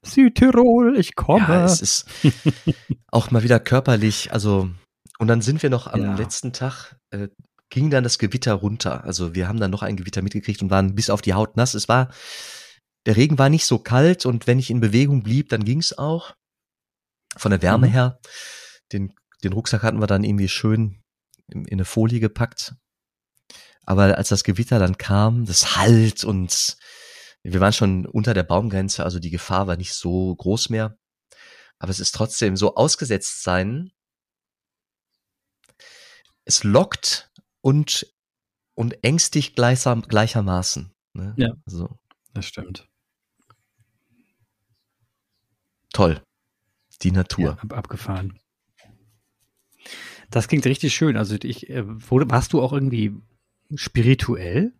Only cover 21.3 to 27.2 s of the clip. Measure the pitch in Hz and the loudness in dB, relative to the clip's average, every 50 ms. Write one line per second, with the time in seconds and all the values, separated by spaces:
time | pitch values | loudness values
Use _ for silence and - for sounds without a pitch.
21.3 | _ _ _ - - 113 98 - - 95 92 - - 113 110 113 120 120 110 107 | _ _ _ -14 -12 -12 -10 -6 -4 -4 -4 -2 0 0 0 2 2 0 0 -2
22.3 | - - 120 - - - - - 127 _ _ _ _ _ _ _ _ _ _ _ | -2 -2 -6 -6 -6 -14 -14 -14 -16 _ _ _ _ _ _ _ _ _ _ _
23.3 | _ _ _ _ - - - - _ _ _ - 98 98 101 98 98 - 98 - | _ _ _ _ -20 -20 -20 -20 _ _ _ 0 2 4 6 4 4 2 0 0
24.3 | 104 95 - - 95 90 120 - 123 110 95 90 95 - - - 98 101 104 113 | 0 0 0 0 0 -2 0 0 2 2 2 2 0 -4 -2 0 2 2 2 2
25.3 | 117 120 117 98 87 - - - - - - 110 117 113 113 110 - - - 107 | 2 0 -2 0 0 0 0 0 0 2 6 6 6 6 6 4 0 -2 -4 -2
26.3 | 101 95 92 90 - - - - - _ - - - - - - - - | -2 -2 -2 -2 -2 -2 -2 -4 -6 _ -20 -20 -20 -20 -20 -20 -20 -20